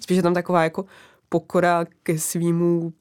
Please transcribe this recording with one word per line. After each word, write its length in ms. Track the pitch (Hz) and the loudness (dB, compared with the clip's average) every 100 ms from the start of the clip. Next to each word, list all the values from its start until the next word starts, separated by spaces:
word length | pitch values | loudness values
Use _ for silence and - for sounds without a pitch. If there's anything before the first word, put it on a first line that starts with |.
spíš 160 | - 185 | -2 2
je 60 | |
tam 100 | 175 | 2
taková 300 | 180 170 180 | 0 0 2
jako 220 | 160 160 190 - - _ - | 0 -2 -12 -14 -20 _ -4
pokora 560 | 170 - 180 175 170 170 _ | -4 -2 0 2 2 -2 _
ke 140 | - 160 | -4 -4
svýmu 720 | - 175 170 170 175 170 170 165 | -4 -2 0 0 2 0 -2 -10